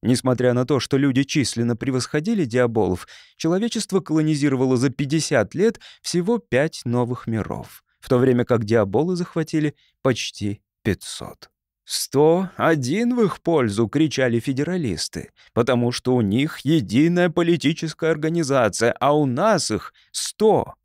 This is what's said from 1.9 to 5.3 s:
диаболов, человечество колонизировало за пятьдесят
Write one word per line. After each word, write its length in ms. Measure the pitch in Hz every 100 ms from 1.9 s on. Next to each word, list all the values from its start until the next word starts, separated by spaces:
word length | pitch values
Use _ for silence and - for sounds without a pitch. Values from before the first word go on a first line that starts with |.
| 127 120 151 170 226
диаболов, 640 | 139 120 123 113 92 90 - - - _
человечество 640 | 160 180 226 226 - 190
колонизировало 800 | - 156 156 151 143 135 131 127
за 140 | 135
пятьдесят 680 | 120 143 156 147